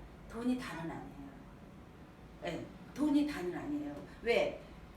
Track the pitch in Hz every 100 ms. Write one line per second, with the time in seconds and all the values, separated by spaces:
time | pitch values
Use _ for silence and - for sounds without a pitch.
0 | - - - 226 247 254 - 156 165 -
1 | - - - - - - - - - -
2 | - - - - 175 160 - - - -
3 | 302 285 285 180 180 160 147 147 - -
4 | - - 226 226 - - - - -